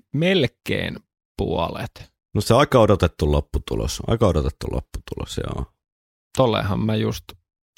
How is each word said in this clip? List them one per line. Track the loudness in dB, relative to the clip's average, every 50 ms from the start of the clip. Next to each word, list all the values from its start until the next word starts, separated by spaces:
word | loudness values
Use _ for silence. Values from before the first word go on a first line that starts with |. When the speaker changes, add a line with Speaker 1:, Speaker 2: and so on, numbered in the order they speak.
| -10 _ -4
Speaker 1:
melkein | -2 0 0 2 2 0 -2 _ _ -8 -6 -4 -4 -4 -6 -8 -12 _ _ _ _ _ _ -8 -6
puolet. | -4 -2 -2 -2 -2 -4 -4 -8 -10 -12 _ -16 -20 -20 _ _ _ _ -4
Speaker 2:
No | -4
se | 0 4 4
on | 4
aika | 4 4 6 6
odotettu | 6 6 6 4 4 0 _ 0 0 2
lopputulos. | 2 2 0 0 -4 -6 -4 -4 -4 -4 -4 -4 -6 -6 -4 -2
Aika | 0 2 4 4
odotettu | 4 2 0 0 -4 -4 -8 -6
lopputulos, | -6 -6 -6 _ -12 -12 -12 -10 -10 -10 -10 -8 -8 -8 -6 -6
joo. | -6 -8 -8 -10 _ _ _ _ _ _ _ _ _ _ _ _ 0 0
Speaker 1:
Tollehan | 2 2 2 0 0 0 -2 -2
mä | 0 -2 -2
just | -2 -2 -2 -4 -6 -10 _ -20 -20 _ _ _ _ _ _ _